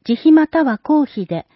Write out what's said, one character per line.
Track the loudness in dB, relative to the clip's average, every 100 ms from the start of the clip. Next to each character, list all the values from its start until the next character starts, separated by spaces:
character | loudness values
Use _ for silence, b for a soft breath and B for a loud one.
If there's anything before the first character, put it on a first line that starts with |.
| -6
自 | -2
費 | 4
ま | 4 2
た | -2
は | -2 -4
公 | -2 -2
費 | -2 -6 -8
で、 | -10 -12